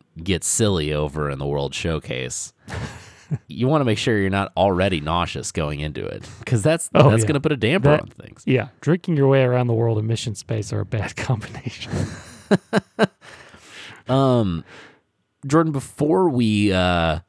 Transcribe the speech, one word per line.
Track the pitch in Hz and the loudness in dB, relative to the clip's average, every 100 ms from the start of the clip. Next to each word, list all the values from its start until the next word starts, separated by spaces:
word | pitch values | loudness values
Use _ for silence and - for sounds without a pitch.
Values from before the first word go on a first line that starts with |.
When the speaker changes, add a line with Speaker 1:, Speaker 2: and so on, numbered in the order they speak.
| _ - | _ -8
Speaker 1:
get | 82 110 - | -4 -2 0
silly | - 107 92 76 | 0 2 2 0
over | 73 76 76 73 | -2 -2 -2 -4
in | 69 | -4
the | 71 | -4
World | 71 71 - | -4 -4 -4
Showcase, | 87 80 - 62 64 - - _ - | -4 -4 -6 -8 -8 -8 -12 _ -12
<laughs> | - - - - - - - - | -10 -10 -14 -20 -18 -10 -10 -8
you | 76 127 | -2 0
wanna | 156 127 | 2 2
make | 104 | 0
sure | - 107 | 2 2
you're | 95 | 2
not | 98 98 - | 0 -2 2
already | 98 90 98 87 | 2 2 0 0
nauseous | 73 85 85 - 65 | -2 -2 -2 -6 -8
going | - 76 71 | -4 -4 -4
into | 76 64 50 | -6 -6 -8
it, | - - - - | -10 -14 -12 -2
'cause | 117 | 0
that's, | 143 160 - - | 2 0 2 6
Speaker 2:
Oh, | 139 | 6
Speaker 1:
that's | 113 | 6
Speaker 2:
yeah. | 107 | 2
Speaker 1:
gonna | 143 | 0
put | 156 | 0
a | 143 | 0
damper | 104 170 139 | 0 2 4
Speaker 2:
That | 151 | 2
Speaker 1:
on | - | 0
things. | - - - - | -14 -20 -8 0
Speaker 2:
Yeah, | 127 - - | 0 -2 -4
drinking | - 175 - 151 | 0 0 0 2
your | 139 | 4
way | 135 | 4
around | 127 123 120 | 4 2 2
the | |
world | 113 117 107 | 2 0 0
in | 110 | -2
mission | 110 117 101 | -2 -4 -8
space | - 110 104 | -6 -6 -4
are | 104 | -6
a | 98 | -4
bad | 107 95 - | -4 -6 -6
<laughs> | |
combination. | - 127 - - - - - - - - - - - | -2 -4 -4 -12 -12 -12 -8 -6 -6 -8 -18 -10 0
Speaker 1:
<laughs> | 196 - 220 - - - _ - - - - - - - - - | 0 0 -4 -2 0 0 _ -20 -20 -20 -20 -20 -20 -20 -12 -2
Um, | 131 135 123 101 82 - - - _ _ _ _ _ 139 | 2 4 2 0 -2 -8 -18 -20 _ _ _ _ _ 0
Jordan, | 151 160 | 2 2
before | 139 - - 151 185 175 | -2 -6 -2 0 2 2
we, | 123 113 107 104 | 2 2 4 2
uh, | 92 90 87 82 80 | 4 2 2 0 -2